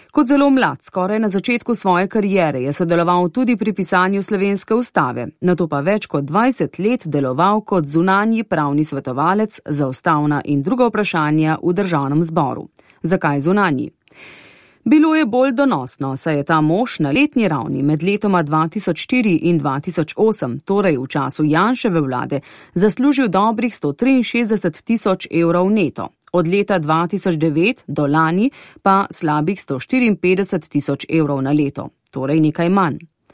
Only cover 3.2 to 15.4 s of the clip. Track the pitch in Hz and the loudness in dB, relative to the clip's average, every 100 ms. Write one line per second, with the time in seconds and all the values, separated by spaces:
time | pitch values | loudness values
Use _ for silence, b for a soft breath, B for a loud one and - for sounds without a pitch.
3.2 | 180 254 247 226 214 196 180 185 185 196 | 0 0 0 0 -2 -2 0 2 2 0
4.2 | 190 202 196 202 - 226 240 180 131 120 | -2 -2 0 -2 0 -2 0 0 -2 -2
5.2 | 117 - 180 180 160 143 151 214 - 147 | -8 -4 0 0 0 -2 0 -2 -2 -6
6.2 | 143 185 247 233 151 - 208 247 156 143 | -2 0 0 0 -4 -2 -2 -2 -2 -2
7.2 | 135 127 185 214 - 190 143 165 190 196 | -2 2 2 2 0 -2 0 0 2 2
8.2 | 220 226 - 170 143 147 151 135 131 127 | 2 -2 -2 -2 0 0 -2 -4 -6 -2
9.2 | 160 202 214 - - 147 135 131 175 151 | 0 0 -2 -6 -6 -4 -4 -2 0 0
10.2 | 147 143 - 143 143 247 240 208 202 170 | 2 -2 -2 -2 -2 0 0 0 -2 0
11.2 | 151 156 156 156 175 180 190 156 135 151 | 0 2 0 0 -2 -2 0 -2 0 0
12.2 | 165 165 135 120 - _ b b 165 190 | 0 0 -2 -4 -12 _ b b -2 0
13.2 | 156 143 151 202 185 131 123 _ _ B | 0 0 0 2 2 0 -4 _ _ B
14.2 | B B B B B B 226 302 320 311 | B B B B B B 2 4 4 2
15.2 | 247 247 | 2 2